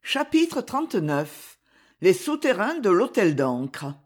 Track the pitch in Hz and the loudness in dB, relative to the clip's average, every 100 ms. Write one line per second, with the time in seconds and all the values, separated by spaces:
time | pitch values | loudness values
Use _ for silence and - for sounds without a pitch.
0 | - 269 294 320 330 285 240 262 320 208 | -4 -4 0 2 2 -2 -4 -4 -2 -2
1 | 151 147 147 - - _ _ _ _ _ | 0 -2 -4 -10 -20 _ _ _ _ _
2 | 175 185 - 294 294 180 226 339 214 180 | 2 2 0 -2 0 0 -2 -2 2 2
3 | 254 - 175 139 135 123 139 - 139 143 | 2 2 2 2 0 -2 -6 -8 -12 -12